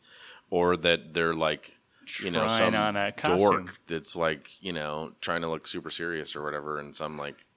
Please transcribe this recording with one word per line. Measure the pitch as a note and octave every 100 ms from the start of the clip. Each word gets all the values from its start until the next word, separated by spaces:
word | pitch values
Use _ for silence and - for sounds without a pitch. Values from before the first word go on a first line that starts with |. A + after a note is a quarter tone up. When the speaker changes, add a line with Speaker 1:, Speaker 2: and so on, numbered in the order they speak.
| _ - - - -
Speaker 1:
or | F2 F2 F2+
that | E2+ E2+ - D#2+
they're, | E2
like, | D#2+ D#2 D#2 - - _ _ - -
you | G2+
know, | E2+ G#2+
Speaker 2:
Trying | A2+ A2
Speaker 1:
some | A2
Speaker 2:
on | G#2+ G2+
a | G2+
Speaker 1:
dork | -
Speaker 2:
costume. | D3+ F#2 G2+ F2 F#2 - -
Speaker 1:
that's, | E2 D2 F2+
like, | E2 D2+ - -
you | G2
know, | E2 D2+ D2+ D#2+ -
trying | - E2+
to | E2
look | D#2+ -
super | F2+ D#2+
serious | - E2+ D#2+ D2+ D#2
or |
whatever, | D2 D2 D2+ D2+
and | D2 C#2+
some, | D#2 D2+
like, | D2 C#2 -